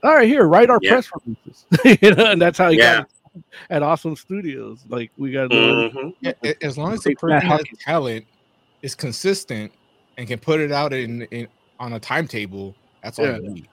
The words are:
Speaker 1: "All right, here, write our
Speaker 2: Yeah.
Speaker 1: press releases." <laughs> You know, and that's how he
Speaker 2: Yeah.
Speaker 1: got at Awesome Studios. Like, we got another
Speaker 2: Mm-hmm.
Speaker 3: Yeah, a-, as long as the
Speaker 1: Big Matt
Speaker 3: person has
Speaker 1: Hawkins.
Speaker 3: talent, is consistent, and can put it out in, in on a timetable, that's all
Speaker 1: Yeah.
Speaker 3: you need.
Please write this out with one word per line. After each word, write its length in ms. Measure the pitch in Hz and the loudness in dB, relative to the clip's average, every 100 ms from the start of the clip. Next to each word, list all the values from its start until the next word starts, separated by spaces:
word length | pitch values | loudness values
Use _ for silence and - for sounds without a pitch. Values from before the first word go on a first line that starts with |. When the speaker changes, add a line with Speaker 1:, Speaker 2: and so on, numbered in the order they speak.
Speaker 1:
"All 100 | 254 311 | 6 6
right, 120 | 226 | 6
here, 200 | 285 180 | 4 6
write 220 | 175 233 | 6 6
our 100 | 240 | 4
Speaker 2:
Yeah. 100 | 190 | 4
Speaker 1:
press 180 | 240 - - - | 0 0 -14 -14
releases." 400 | 113 - _ _ 170 | -14 -14 _ _ 4
<laughs> 180 | 269 220 | 6 8
You 100 | 202 175 | 6 6
know, 160 | 226 | 4
and 100 | 190 | 4
that's 160 | 175 160 | 2 2
how 120 | 175 | 2
he 80 | 160 | 6
Speaker 2:
Yeah. 200 | 117 113 | 4 4
Speaker 1:
got 100 | - _ _ - _ - - | -2 _ _ -20 _ -20 -6
at 140 | 160 | -4
Awesome 320 | 147 160 165 151 | -2 -2 -4 -12
Studios. 680 | _ 196 180 131 110 113 127 | _ -10 -10 -12 -14 -18 _
Like, 220 | 123 117 _ | -10 -10 _
we 140 | 139 | -8
got 200 | 135 127 | -6 -2
another 380 | 120 117 117 117 | 0 0 0 -4
Speaker 2:
Mm-hmm. 200 | 127 139 185 | -6 -14 -10
Speaker 3:
Yeah, 120 | 170 - | -10 -8
a-, 200 | 147 156 | -8 -6
as 140 | 151 131 | -8 -8
long 160 | 156 | -8
as 80 | 220 | -6
the 100 | - | -4
Speaker 1:
Big 60 | 143 | -4
Matt 180 | 165 151 | 0 0
Speaker 3:
person 80 | 180 | 0
has 100 | 156 | -2
Speaker 1:
Hawkins. 180 | 156 113 | -4 -14
Speaker 3:
talent, 460 | - 165 135 113 110 _ _ _ _ _ | -6 -4 -4 -8 -14 _ _ _ _ _
is 120 | 135 - | -14 -10
consistent, 760 | 139 117 190 196 - 113 107 _ _ _ _ - | -10 -6 -4 -4 -6 -12 -12 _ _ _ _ -18
and 100 | 120 | -12
can 120 | 120 | -10
put 200 | - 156 | -4 -2
it 100 | 151 | -2
out 220 | 143 147 | -2 -4
in, 300 | 135 117 117 | -4 -8 -10
in 240 | 120 117 120 _ _ _ | -12 -14 -14 _ _ _
on 120 | 123 | -12
a 60 | 117 | -12
timetable, 760 | - 135 165 117 104 98 98 95 _ _ | -6 -6 -4 -8 -10 -12 -14 -16 _ _
that's 160 | 104 113 | -18 -6
all 60 | 147 | -4
Speaker 1:
Yeah. 120 | 113 | -4
Speaker 3:
you 100 | 104 | -10
need. 180 | 92 - | -16 -18